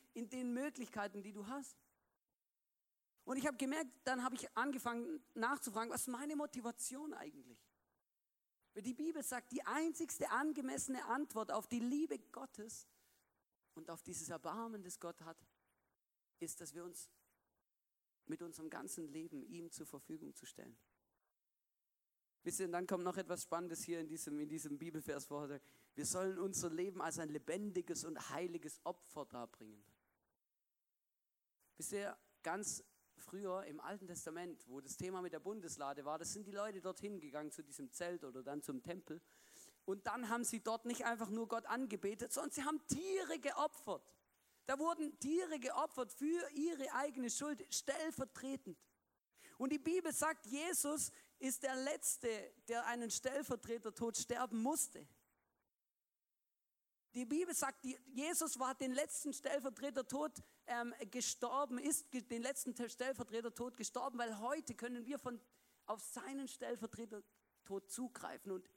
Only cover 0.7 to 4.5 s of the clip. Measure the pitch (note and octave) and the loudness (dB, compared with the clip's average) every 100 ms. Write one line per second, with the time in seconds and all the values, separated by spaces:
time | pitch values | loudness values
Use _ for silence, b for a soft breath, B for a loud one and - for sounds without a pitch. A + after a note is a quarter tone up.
0.7 | - A#3 A3 G3+ G3+ G3+ G#3 G3+ C#4 C4+ | -2 -6 -2 -2 -2 -8 -8 -6 -6 -6
1.7 | - _ _ _ _ _ _ _ _ _ | -14 _ _ _ _ _ _ _ _ _
2.7 | _ _ _ _ _ - C4 C#4+ B3+ C4+ | _ _ _ _ _ -2 2 2 2 2
3.7 | D#4 C4+ - B3+ B3+ B3+ C4 - | 2 -2 -2 0 2 2 -2 -2